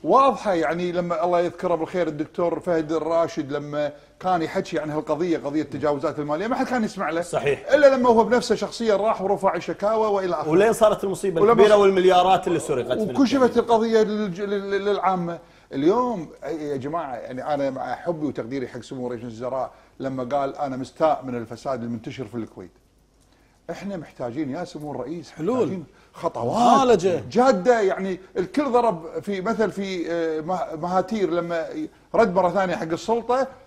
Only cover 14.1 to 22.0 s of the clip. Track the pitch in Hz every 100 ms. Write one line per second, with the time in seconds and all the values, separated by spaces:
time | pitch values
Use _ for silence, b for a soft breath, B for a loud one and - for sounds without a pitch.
14.1 | 214 208 170 202 202 196 196 202 196 180
15.1 | 185 170 170 b b b 135 156 226 247
16.1 | 208 143 - 135 156 147 139 131 170 143
17.1 | 117 - 127 127 147 139 131 127 123 170
18.1 | 160 147 143 113 139 120 123 - 135 123
19.1 | 120 120 110 123 131 117 b b b 131
20.1 | 131 123 143 139 135 143 131 127 - 160
21.1 | 139 135 120 110 117 147 131 117 117